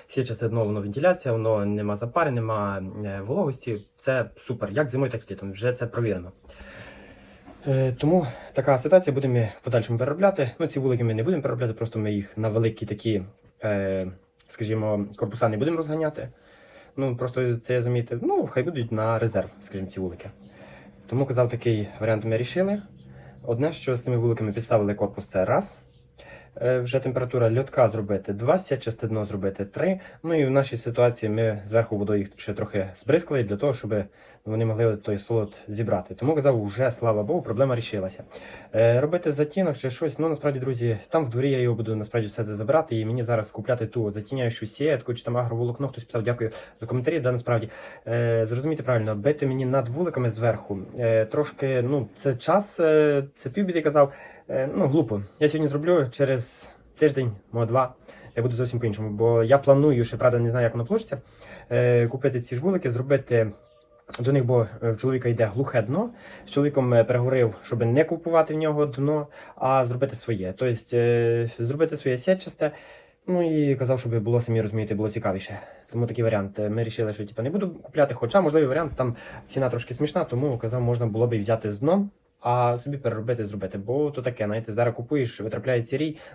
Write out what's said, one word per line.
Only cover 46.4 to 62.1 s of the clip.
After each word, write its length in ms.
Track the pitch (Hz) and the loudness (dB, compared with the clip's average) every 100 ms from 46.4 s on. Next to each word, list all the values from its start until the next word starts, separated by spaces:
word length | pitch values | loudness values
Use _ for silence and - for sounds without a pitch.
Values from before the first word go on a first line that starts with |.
| 110 - - - | -2 -6 -16 -12
за 60 | 117 | -4
коментарі, 320 | 127 127 165 | -2 0 0
да, 120 | 127 | 0
насправді. 380 | 123 123 117 113 - - - - | -2 0 -2 -2 -12 -18 -14 -4
Е, 380 | 117 117 113 110 | 0 2 2 0
зрозумійте 340 | 120 151 147 | -2 -2 -2
правильно, 320 | 127 117 110 104 | 0 0 0 0
бити 320 | 135 147 139 | 2 2 0
мені 180 | 131 127 | 0 0
над 240 | 135 120 | 0 0
вуликами 400 | 139 175 135 120 | -2 -2 0 -2
зверху. 500 | 107 117 104 - 95 92 123 | 0 0 0 -4 -8 -8 -2
Е, 260 | 117 113 107 | 2 2 2
трошки, 560 | 151 147 - 135 127 | 0 -2 -2 -2 0
ну, 260 | 123 143 107 - | 0 -2 -4 -4
це 200 | 139 123 | -2 -2
час, 440 | - 190 196 - | 2 2 2 0
е, 440 | 160 156 151 143 139 - | 4 6 6 4 -2 -8
це 140 | 123 | -6
півбіди, 320 | 196 185 170 | -2 0 2
казав. 320 | 151 147 139 - - - - | 2 6 4 2 -20 -18 -6
Е, 180 | 131 135 - | -2 -2 0
ну, 120 | 151 | 2
глупо. 340 | 160 - 101 - - | 2 2 -2 -6 0
Я 100 | 151 | 0
сьогодні 180 | 156 147 | 2 0
зроблю, 400 | 143 165 175 123 | 0 2 4 2
через 580 | - 135 127 117 - - - - - | 0 0 0 -4 -14 -20 -20 -12 2
тиждень, 340 | 151 139 120 101 - | 2 4 -2 -4 -6
може, 160 | 117 110 | -2 2
два, 260 | 127 127 - - - - 117 | 2 0 -4 -20 -20 -10 -2
я 80 | |
буду 120 | 120 117 | -2 0
зовсім 240 | 123 120 | -2 -2
по-іншому. 300 | 117 104 107 | -2 -4 -4
Бо 340 | 104 117 117 | 0 4 4
я 140 | 113 139 | 6 6
планую, 480 | 139 139 151 123 117 | 6 6 6 4 2
ще, 120 | 117 | 2
правда, 220 | 127 120 | 2 4
не 100 | 117 | 2
знаю, 140 | 123 | 2
як 100 | 117 | 0
воно 120 | 120 120 | 0 -2
получиться, 360 | 220 - 131 - - - - - | -2 -2 -10 -10 -20 -20 -16 -2
е, 380 | 123 123 120 | 2 4 4
купити 340 | 117 | 4